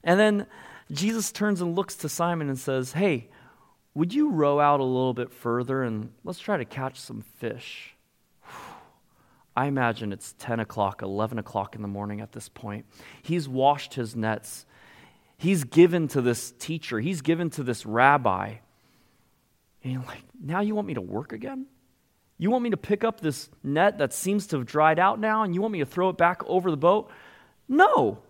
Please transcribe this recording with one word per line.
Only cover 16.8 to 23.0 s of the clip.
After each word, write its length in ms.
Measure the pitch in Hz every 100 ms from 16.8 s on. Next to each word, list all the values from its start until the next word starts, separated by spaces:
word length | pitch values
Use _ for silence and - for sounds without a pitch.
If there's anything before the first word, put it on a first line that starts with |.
| - 110
He's 220 | 131 175
given 300 | 131 165 170
to 120 | 143
this 220 | 127 117
rabbi. 680 | 113 113 135 143 117 92 101 113 _ _ _ _ _ _ _ _ _ _ _ _
And 80 | 131
you're 100 | 127
like, 220 | 123 - - -
"Now 200 | 147 175
you 140 | 208
want 140 | 214 202
me 60 |
to 60 | 131
work 320 | 92 101 147
again? 340 | 220 254 262 269 _ _ _ _ _ _ _
You 120 | 175
want 140 | 254
me 60 | 240
to 80 | 180
pick 260 | - 202